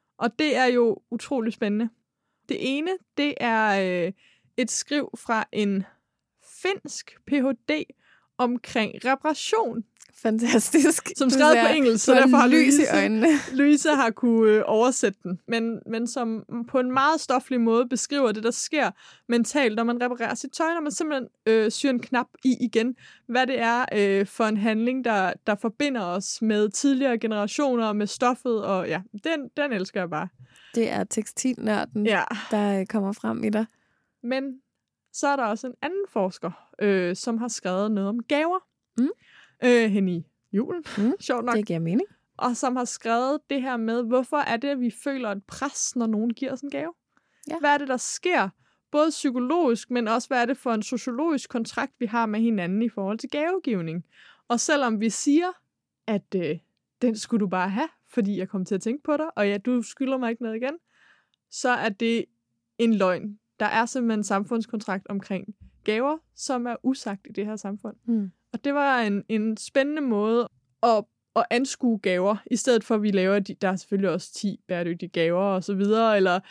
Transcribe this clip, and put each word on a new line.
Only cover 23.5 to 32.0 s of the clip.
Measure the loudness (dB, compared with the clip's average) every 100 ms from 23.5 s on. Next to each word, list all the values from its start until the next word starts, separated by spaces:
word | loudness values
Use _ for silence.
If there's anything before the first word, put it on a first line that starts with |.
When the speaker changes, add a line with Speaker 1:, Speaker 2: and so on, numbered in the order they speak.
| 0
Speaker 1:
er, | 0 0 0
øh, | 2 2 2 0
for | 0
en | 0 2
handling, | 0 0 0 0
der, | 0 0 0 -2 -2
der |
forbinder | -2 -2 -2 -2 -2
os | -4 -4 -6 -2
med | 0 2 2
tidligere | 2 2 4 2 0
generationer | -2 -2 -2 0 0 2 0
og | 0
med | -2
stoffet, | 0 0 0 -2 -2
og | 0 -2 -2
ja, | -4 -8 -6
den, | -4 -4 -4 -4
den | -2
elsker | -2 -4 -4
jeg | -4
bare. | -6 -8 -12 -20 -20 -6
Speaker 2:
Det | -2 0
er | -2
tekstilnørden, | -4 -4 -6 -4 -4 -2 -2 -2 -2 -2